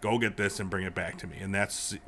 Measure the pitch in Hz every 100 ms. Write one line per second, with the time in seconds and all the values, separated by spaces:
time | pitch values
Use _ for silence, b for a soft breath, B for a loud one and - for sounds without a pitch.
0 | 107 120 113 95 101 - 98 95 92 90
1 | 85 - 87 - 98 98 101 - - 104